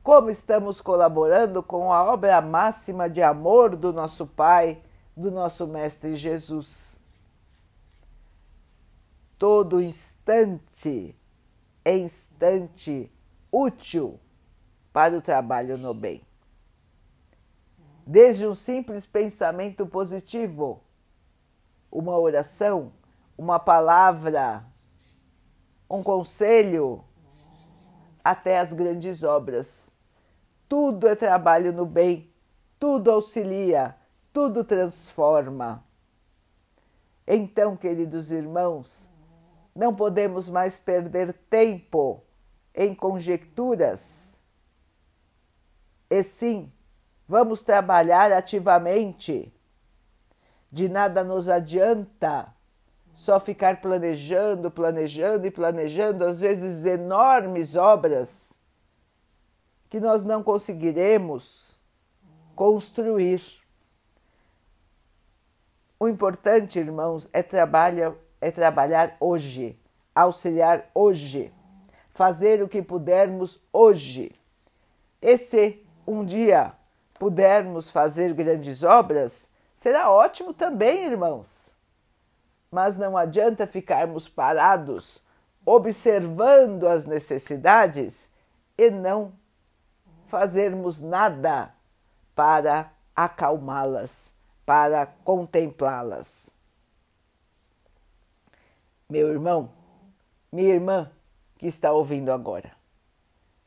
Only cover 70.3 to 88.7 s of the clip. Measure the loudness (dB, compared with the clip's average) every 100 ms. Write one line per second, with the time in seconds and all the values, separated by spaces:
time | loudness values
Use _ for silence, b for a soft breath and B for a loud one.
70.3 | 2 -4 0 2 2 -2 2 2 2 -6
71.3 | -10 -10 _ _ -20 _ b b 0 0
72.3 | 2 2 2 0 -6 -6 -8 0 2 2
73.3 | 0 -8 -10 _ 6 8 6 -2 -12 -12
74.3 | _ _ _ _ _ _ _ _ _ 4
75.3 | 4 4 2 2 -2 _ _ -10 -8 -6
76.3 | 0 4 4 2 -8 _ _ _ _ -4
77.3 | 2 4 4 0 -10 -4 0 0 0 -4
78.3 | -2 -2 -2 -4 -2 6 6 6 -2 -2
79.3 | -8 -18 _ _ _ 0 2 4 6 4
80.3 | 0 -14 -6 -6 0 0 0 -4 -4 -4
81.3 | -6 -14 -20 -20 _ _ _ _ _ _
82.3 | _ _ _ _ -2 -2 -2 -4 -2 -2
83.3 | 2 0 0 -6 -8 -4 -2 -2 -6 -12
84.3 | -2 0 4 4 2 -2 -10 -12 -20 _
85.3 | _ _ _ 4 4 4 0 0 0 -2
86.3 | 0 6 8 6 2 0 0 -2 -8 -6
87.3 | -10 -8 0 4 6 4 -2 -8 -10 -20
88.3 | _ _ _ _